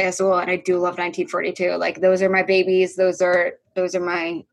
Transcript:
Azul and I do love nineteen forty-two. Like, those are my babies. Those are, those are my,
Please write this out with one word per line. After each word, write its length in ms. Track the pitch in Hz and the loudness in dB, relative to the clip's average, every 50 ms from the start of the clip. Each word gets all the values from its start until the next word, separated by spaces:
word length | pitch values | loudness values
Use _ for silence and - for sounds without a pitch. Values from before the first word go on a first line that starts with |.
| 190 185 | 0 0
Azul 300 | 185 - 190 190 185 175 | 0 0 2 2 2 2
and 120 | 175 180 | 0 0
I 60 | 180 | -2
do 220 | 180 - 185 180 175 | -2 0 0 0 0
love 180 | 180 180 175 | 0 -2 -2
nineteen 320 | - 175 175 170 185 170 - | -4 -6 -4 -4 -4 -4 -4
forty-two. 440 | - 160 165 180 - - 180 180 175 | -4 -4 -4 -4 -4 -2 -2 -2 0
Like, 260 | 170 170 170 170 - | -2 -2 -4 -2 2
those 220 | 185 185 185 185 | 2 2 4 4
are 80 | 196 190 | 2 2
my 120 | 190 185 | 2 2
babies. 540 | 185 190 190 190 185 185 185 185 185 180 - | 2 2 2 2 2 2 2 2 2 2 0
Those 240 | 190 185 180 175 - | 0 0 0 2 0
are, 340 | 185 180 180 175 170 - - - _ _ - | 2 2 2 2 2 0 -4 -10 _ _ -4
those 200 | 185 185 175 180 | -4 -4 -2 -2
are 60 | 180 | -4
my, 420 | 175 175 175 170 165 170 170 156 - _ | -4 -4 -4 -4 -4 -6 -8 -10 -12 _